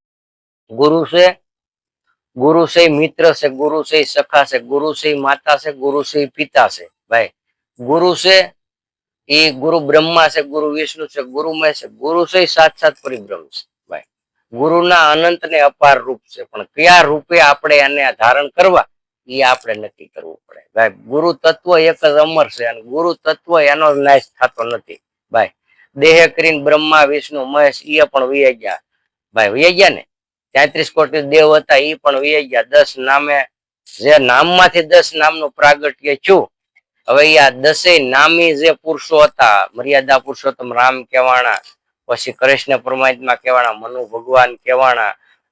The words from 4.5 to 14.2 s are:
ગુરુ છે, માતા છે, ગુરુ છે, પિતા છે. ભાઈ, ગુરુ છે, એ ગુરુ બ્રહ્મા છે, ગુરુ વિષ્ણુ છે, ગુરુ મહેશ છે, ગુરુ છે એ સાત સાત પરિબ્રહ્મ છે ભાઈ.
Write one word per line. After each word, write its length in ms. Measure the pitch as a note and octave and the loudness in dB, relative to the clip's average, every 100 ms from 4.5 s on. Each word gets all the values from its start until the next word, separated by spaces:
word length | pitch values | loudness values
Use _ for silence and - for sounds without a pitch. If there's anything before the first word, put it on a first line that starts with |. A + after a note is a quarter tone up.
| B2+ | -4
ગુરુ 360 | A#2 C#3 D3+ | -4 -6 -6
છે, 200 | C#3+ D3+ | -6 -6
માતા 440 | D3 C#3 C#3+ - C#3+ | -4 -4 -4 -6 -10
છે, 140 | D#3 | -12
ગુરુ 300 | C#3 C#3 C#3+ | -8 -6 -6
છે, 240 | C3+ D3+ C#3 | -6 -6 -6
પિતા 420 | - D3 C#3 G#2+ | -8 -4 0 0
છે. 220 | - E2+ _ - | -4 -20 _ -4
ભાઈ, 240 | A2+ G#2 _ _ _ _ - | -4 -4 _ _ _ _ -14
ગુરુ 340 | B2 D#3+ F3+ | -4 -2 -2
છે, 420 | E3 F3+ F#3 F3+ _ _ _ _ _ _ _ - | -2 0 0 0 _ _ _ _ _ _ _ -6
એ 100 | D3 D#3 | -2 -2
ગુરુ 260 | C3 D3+ E3 | -2 -2 -2
બ્રહ્મા 480 | C#3+ D#3 D#3+ E3+ D#3 | 0 0 2 0 0
છે, 140 | D#3+ | -2
ગુરુ 240 | C#3+ D3+ D3 | -6 -6 -6
વિષ્ણુ 340 | D3+ D3+ D#3+ D3+ | -6 -10 -12 -14
છે, 160 | C#3+ | -12
ગુરુ 280 | B2+ C3+ D#3+ | -12 -8 -8
મહેશ 260 | D#3 D#3 D3 | -2 -4 -4
છે, 80 | A2+ | -14
ગુરુ 320 | G#2+ C#3+ E3+ E3 | -10 -6 -4 -2
છે 120 | F#3 | -2
એ 40 | E3 | 0
સાત 260 | E3 D#3+ - | 2 2 2
સાત 140 | D#3 D3 | -4 -4
પરિબ્રહ્મ 420 | C#3 B2 G2+ F2+ D2+ | -12 -12 -12 -16 -16
છે 140 | - - _ - | -20 -20 _ -18
ભાઈ. 200 | D#2+ _ _ | -18 _ _